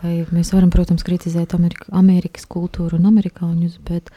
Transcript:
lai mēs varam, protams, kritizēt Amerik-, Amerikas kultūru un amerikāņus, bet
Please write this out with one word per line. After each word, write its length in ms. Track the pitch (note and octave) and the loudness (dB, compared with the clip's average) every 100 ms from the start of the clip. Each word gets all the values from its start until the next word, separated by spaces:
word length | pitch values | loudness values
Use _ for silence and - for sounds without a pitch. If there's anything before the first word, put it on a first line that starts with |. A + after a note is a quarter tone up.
lai 220 | F3 E3+ E3 | -6 -6 -2
mēs 240 | E3+ E3+ | -2 0
varam, 180 | F#3+ F3+ | 4 4
protams, 380 | F3+ F3 E3+ - | 4 2 -2 -2
kritizēt 480 | F3+ E3+ E3+ E3+ F3 | -6 -4 -4 -2 0
Amerik-, 320 | E3+ - - | -2 -2 -4
Amerikas 560 | F#3 F#3+ F3+ F3 - - | 2 4 4 0 -10 -12
kultūru 540 | F3 F3 - E3+ E3 | -8 -8 -6 -4 0
un 80 | F#3+ | 4
amerikāņus, 720 | A3 F3+ - E3+ E3+ E3+ E3+ | 4 2 -4 -4 -2 -4 -6
bet 320 | - E3+ - | -8 -8 -10